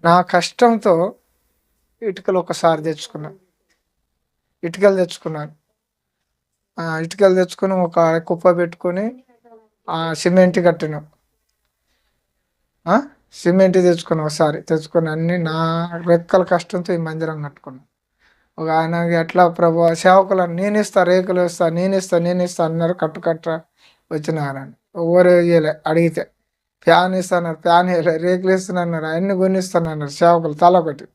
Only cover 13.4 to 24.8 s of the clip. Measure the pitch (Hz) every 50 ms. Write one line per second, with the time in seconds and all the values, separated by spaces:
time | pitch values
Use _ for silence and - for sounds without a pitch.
13.4 | - 175 175 185 190 185 175 185 180 180 175 170 - - 165 160 151 151 151 -
14.4 | 165 151 127 123 - - 165 156 156 - _ 175 160 156 156 160 165 165 175 180
15.4 | 170 160 156 160 165 165 165 170 170 175 170 170 170 175 170 170 170 - - 190
16.4 | 180 170 185 170 175 _ - 180 175 175 185 170 165 160 160 160 160 160 156 156
17.4 | 147 147 139 _ _ 143 131 127 _ _ _ _ _ _ _ _ _ _ _ _
18.4 | _ _ _ - 165 160 160 160 165 160 170 170 170 170 170 165 165 165 - 190
19.4 | 180 175 170 - 170 170 160 170 170 165 165 160 - 190 185 190 190 190 196 185
20.4 | 180 175 170 170 190 208 208 214 208 202 - 196 180 170 180 185 185 185 185 180
21.4 | 180 170 170 - 175 165 165 170 180 190 196 190 180 185 - 170 170 175 180 180
22.4 | 180 175 175 - 170 160 165 165 170 165 175 175 - 156 156 - 170 170 165 160
23.4 | - - 160 160 160 _ _ _ _ _ _ _ _ _ 160 156 151 175 160 156
24.4 | 147 143 135 135 135 139 - _